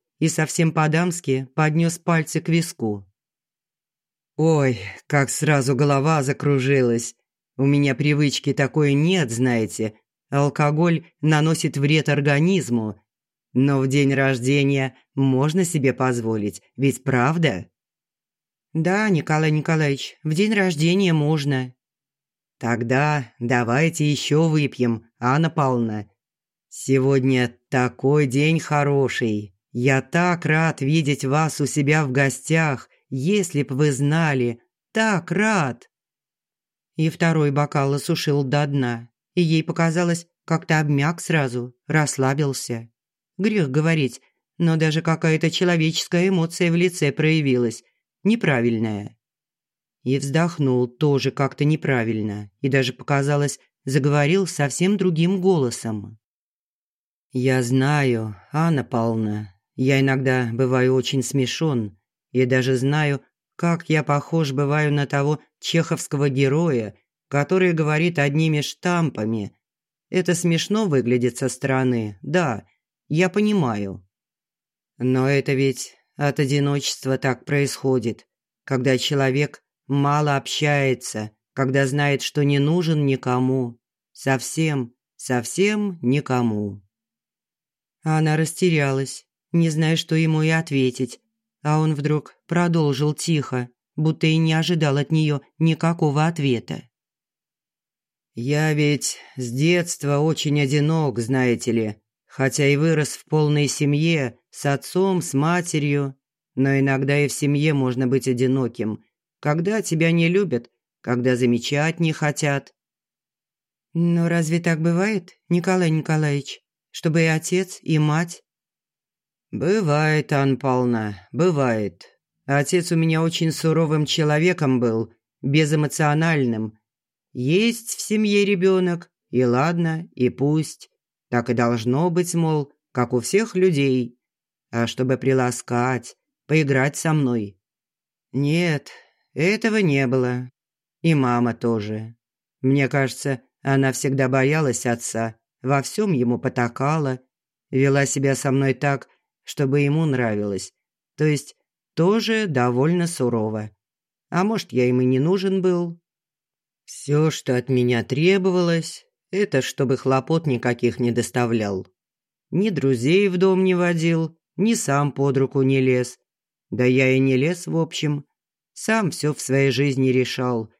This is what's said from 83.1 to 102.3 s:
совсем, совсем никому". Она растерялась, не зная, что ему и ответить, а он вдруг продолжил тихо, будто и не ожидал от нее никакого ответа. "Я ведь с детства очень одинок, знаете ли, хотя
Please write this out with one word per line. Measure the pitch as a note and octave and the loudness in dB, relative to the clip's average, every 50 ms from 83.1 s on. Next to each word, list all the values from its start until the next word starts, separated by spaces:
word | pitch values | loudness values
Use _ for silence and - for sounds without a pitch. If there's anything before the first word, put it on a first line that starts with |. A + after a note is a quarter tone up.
| C3 B2+ - C3 B2 B2+ B2+ B2+ C3 C3 B2+ A#2+ A#2 - _ _ _ _ _ _ _ | 0 0 -2 -2 -2 0 0 0 0 -2 -2 -4 -8 -12 _ _ _ _ _ _ _
совсем, | - - C#3 C3+ C3 C3 - - D#3+ D#3+ D#3 D3 C#3 B2 A#2+ - _ _ _ _ - | -6 -2 0 0 0 -2 -6 -4 -2 -2 0 0 -2 -4 -6 -8 _ _ _ _ -14
совсем | - - B2+ B2 A#2 - - F3 F#3+ G#3 G#3+ G#3 G#3 G3+ F3+ E3 | -6 -4 -4 -2 -4 -4 -2 0 0 0 0 -2 -4 -4 -6 -4
никому". | - A#2+ C3+ C#3+ C#3 - C3 B2 A#2+ A#2 G#2+ G#2 G#2 G2+ G2+ G2+ - _ _ _ _ _ _ _ _ _ _ _ _ _ _ _ _ _ _ _ _ _ _ _ - | -2 0 0 0 0 0 0 0 0 0 -2 -2 -4 -6 -8 -10 -16 _ _ _ _ _ _ _ _ _ _ _ _ _ _ _ _ _ _ _ _ _ _ _ -4
Она | D#3+ D#3 D#3 D#3 D#3 D3+ D#3 | -2 0 2 2 2 2 0
растерялась, | D#3+ D#3 - - F#3 F3+ E3 D3+ C#3+ C#3 C3+ C3+ C#3 C3 - - - _ _ _ _ _ - E3+ | 0 -2 -2 0 0 2 2 2 2 0 0 -2 -2 -6 -8 -14 -18 _ _ _ _ _ 0 2
не | E3+ D#3+ | 2 2
зная, | D3+ D#3 E3 D#3 E3 | 2 2 2 2 2
что | D#3+ - - D#3+ | 0 -2 -2 0
ему | D#3+ D#3+ D#3+ D#3 D#3 | 0 2 2 2 2
и | D#3 D#3+ | 2 2
ответить, | D#3+ D#3+ D#3+ - C#3+ C3+ C3 B2+ A#2+ - C3 A#2+ - - _ _ _ _ _ _ _ _ | 0 0 0 -2 0 0 0 0 0 -2 -6 -6 -8 -12 _ _ _ _ _ _ _ _
а | - D3+ D3+ D#3 | -2 0 0 2
он | D#3 D#3 D#3 | 2 0 0
вдруг | C#3 C#3 D3 D3+ D3+ C#3+ - - _ _ - | -2 -2 -2 -2 -2 -4 -8 -16 _ _ -4
продолжил | E3 E3+ F3 F3 E3 E3+ D#3 D3 C#3 B2+ D3 D3+ D3 | -2 0 2 2 2 2 2 0 0 0 0 -2 -2
тихо, | - - E3 E3 D3 B2+ - C3 B2 B2 A#2+ - _ _ _ _ | -2 -2 -2 -2 -2 -2 -2 -4 -4 -4 -6 -10 _ _ _ _
будто | - D#3 D#3+ D#3 D#3+ - D#3+ | -2 -2 -2 0 0 0 2
и | D#3 D#3+ | 2 2
не | E3 D#3+ D#3+ | 2 2 2
ожидал | D#3+ D#3+ - F3+ D#3+ D#3 D3 C3+ C#3+ | 0 0 0 0 0 2 2 2 0
от | C#3 - | 0 0
нее | D#3+ D#3+ D#3 D3 D3 C3+ - _ _ - | 0 0 2 0 0 -2 -6 _ _ 0
никакого | D#3+ E3 D#3+ - - E3 E3+ E3+ E3 D3+ C#3 D3+ D#3 E3+ | 0 0 2 2 0 -2 0 0 0 0 2 2 0 0
ответа. | E3+ D#3+ C#3+ C#3 A#2+ A2+ - - - A2+ - _ _ _ _ _ _ _ _ _ _ _ _ _ _ _ _ _ _ _ _ _ _ _ _ _ _ _ _ _ _ | 0 0 0 0 0 0 -2 -6 -10 -12 -12 _ _ _ _ _ _ _ _ _ _ _ _ _ _ _ _ _ _ _ _ _ _ _ _ _ _ _ _ _ _
"Я | A#2+ A#2 C3+ D3 D3+ D#3 D#3 D3+ | -8 -4 -2 0 0 2 2 2
ведь | D3 D3 D3 D3 C3+ - - - - - - - | 2 2 2 0 0 -2 -6 -8 -10 -14 -16 -12
с | C3 B2+ A#2+ | -10 -8 -6
детства | A#2 C3 D3+ E3 F3+ F3+ E3 F3 - - - C#3+ C#3+ C#3+ | -2 0 2 2 2 2 0 -2 -6 -6 -4 -2 0 0
очень | D3 D#3+ D#3 - - D3+ C#3+ D3 | 0 0 0 -2 -2 0 0 0
одинок, | C#3+ C3 C#3+ D3+ D3 D3+ D#3+ D#3+ D#3 C#3 G#2+ A#2 | 0 2 2 2 2 2 2 2 0 0 -2 -2
знаете | A#2 A2+ C3+ C3 B2+ B2 A#2 A#2 - B2 | -2 0 0 2 2 2 2 0 0 -2
ли, | A2+ A2+ A2 G#2+ G2+ - _ _ _ _ _ | -2 0 -2 -2 -4 -8 _ _ _ _ _
хотя | _ | _